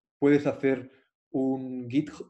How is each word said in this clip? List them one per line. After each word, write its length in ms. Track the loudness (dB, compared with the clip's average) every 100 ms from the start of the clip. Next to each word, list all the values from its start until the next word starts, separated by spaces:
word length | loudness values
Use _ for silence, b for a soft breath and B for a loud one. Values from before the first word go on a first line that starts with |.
| _ _
Puedes 280 | 4 4 2
hacer 440 | 0 0 0 -4 b b _ _
un 580 | -2 -2 -2 -6 -10 -2
Git, 220 | -2 -2 -10